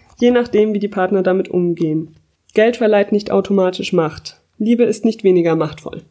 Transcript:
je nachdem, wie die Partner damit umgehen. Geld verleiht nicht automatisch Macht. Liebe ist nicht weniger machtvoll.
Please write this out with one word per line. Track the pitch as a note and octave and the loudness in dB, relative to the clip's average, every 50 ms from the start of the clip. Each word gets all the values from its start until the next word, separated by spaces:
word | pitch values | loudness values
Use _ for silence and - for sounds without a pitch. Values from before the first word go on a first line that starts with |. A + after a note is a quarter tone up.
| _ _ _ _ | _ _ _ _
je | A#3+ A#3+ | 2 2
nachdem, | B3 A#3+ A#3+ A#3+ - G#3 G#3+ G#3+ G#3+ | 4 2 0 0 2 2 2 2 0
wie | G3+ | -2
die | G#3 G#3 | -4 -4
Partner | G#3 G3+ F#3 F#3 G3+ F#3+ F#3 | -2 -4 -2 0 0 0 0
damit | F#3 F#3 F#3+ F#3 - | 0 0 0 -2 -2
umgehen. | - F3+ F3 F3 E3+ E3 E3+ D#3 D#3 D#3+ D#3+ - - _ _ _ _ _ _ _ _ | -2 -2 -2 -2 -2 -2 -2 -2 -2 -4 -4 -6 -12 _ _ _ _ _ _ _ _
Geld | - G#3+ A#3 A#3+ - | 2 2 2 2 0
verleiht | A#3+ G#3 G#3+ G3+ G3 G3+ | 0 2 2 2 2 2
nicht | - G#3 G#3 - | 0 -2 -2 0
automatisch | G3 G3 F#3+ - G3 G3 F#3 F3+ F3+ - F3+ - - | -2 -2 0 0 0 0 0 0 -2 -4 -6 -2 0
Macht. | F3 D#3+ D#3 - - - - - _ _ _ _ _ | 0 0 -2 -4 -10 -16 -20 -20 _ _ _ _ _
Liebe | G#3+ A3 A#3+ A3+ A#3+ | 0 0 2 2 2
ist | - A3+ - - | 0 0 0 0
nicht | A3+ A3 A3 - | -2 -2 0 2
weniger | G3 F#3 F3 E3+ E3 D#3+ | 2 2 4 2 2 0
machtvoll. | D#3+ D#3 D3+ - - - - - E3+ - _ | 0 -2 -4 -6 -10 -14 -16 -16 -16 -16 _